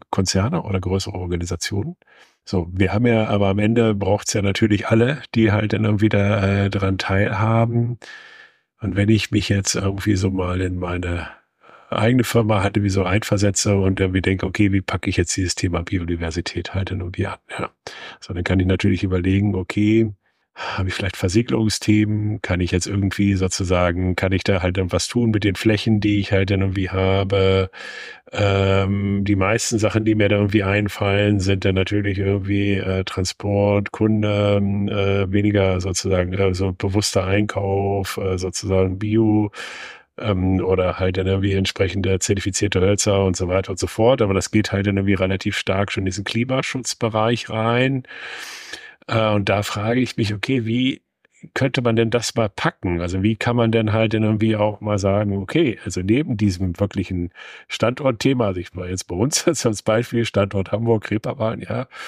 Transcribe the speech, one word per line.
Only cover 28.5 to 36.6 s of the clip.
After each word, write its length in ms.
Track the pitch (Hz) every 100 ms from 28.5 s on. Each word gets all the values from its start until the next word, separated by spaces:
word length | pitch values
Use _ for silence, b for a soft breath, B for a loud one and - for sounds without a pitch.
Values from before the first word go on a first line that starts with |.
| 98 98 98 98 101 98 101
die 120 | 101 98
meisten 440 | 95 113 - 113
Sachen, 260 | 104 110 110
die 100 | 107
mir 140 | 101
da 80 | 104
irgendwie 260 | 101 104
einfallen, 760 | 98 101 104 - 101 101 104 101
sind 260 | 92 95 98
dann 100 | 95
natürlich 440 | 92 104 101 95
irgendwie, 540 | 95 101 98 98 101
äh, 300 | 98 95 95 95
Transport, 840 | - 95 - 104 101 101 101 98
Kunde, 640 | - 107 107 104 104 104 101 101 101 104
äh, 420 | 104 98 98 95
weniger 500 | 101 104 101 95 92
sozusagen, 520 | 92 90 92 92 90
äh, 200 | 92 95
so 200 | 92